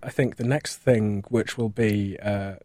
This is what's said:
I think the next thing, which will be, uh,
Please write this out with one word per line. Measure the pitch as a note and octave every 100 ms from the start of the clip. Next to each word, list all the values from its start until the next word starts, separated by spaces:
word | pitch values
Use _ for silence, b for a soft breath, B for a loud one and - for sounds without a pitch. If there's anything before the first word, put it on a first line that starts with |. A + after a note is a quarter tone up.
I | B2+
think | - B2+ -
the |
next | A#2+ D3 - -
thing, | - A#2 G#2+ G2+ -
which | A#2 G#2+ -
will | A2+
be, | G#2 A2 G#2 G2 F#2+
uh, | G#2 G2+ G2 F#2+